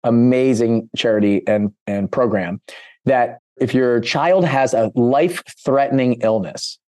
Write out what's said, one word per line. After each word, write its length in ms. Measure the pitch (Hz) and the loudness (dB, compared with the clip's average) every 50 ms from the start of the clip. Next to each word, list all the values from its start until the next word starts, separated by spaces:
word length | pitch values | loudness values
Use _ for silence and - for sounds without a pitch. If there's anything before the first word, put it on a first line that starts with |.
| - | -2
amazing 840 | 120 117 117 120 127 127 127 131 131 123 110 120 113 117 110 113 - - | 0 2 4 4 4 4 2 2 2 2 2 0 0 0 -2 -4 -6 -6
charity 460 | - - - 110 107 101 101 101 92 - | -4 0 0 2 2 2 2 0 0 0
and, 260 | - 107 104 104 101 - _ - | 0 0 0 0 -2 -6 _ -8
and 240 | - 101 101 98 95 | -6 -4 -4 -4 -4
program 500 | - 135 123 113 104 98 90 87 98 110 _ - - - - - - _ - | -2 -2 -2 0 -2 -2 -4 -6 -8 -10 _ -16 -20 -20 -20 -20 -14 _ -2
that 340 | 135 135 123 120 - - - _ _ _ - | 0 2 2 0 -2 -4 -10 _ _ _ -4
if 140 | 131 117 - | -4 0 0
your 280 | 131 127 123 120 117 | 2 2 2 2 0
child 440 | 113 - - 147 147 175 185 190 175 | 0 -2 -2 0 0 2 2 2 2
has 280 | 151 135 135 135 127 - | 2 2 0 0 0 0
a 180 | 117 113 104 - | 0 0 0 0
life-threatening 1300 | 127 120 120 135 143 165 180 175 - - - - _ - 143 135 139 139 139 135 135 127 127 120 117 | 0 2 2 2 2 0 0 -2 -6 -14 -18 -16 _ -2 0 0 0 0 0 0 0 0 0 -2 0
illness, 580 | 110 110 110 110 92 80 - - - - - _ _ _ _ | 0 0 0 0 -2 -6 -10 -12 -12 -12 -14 _ _ _ _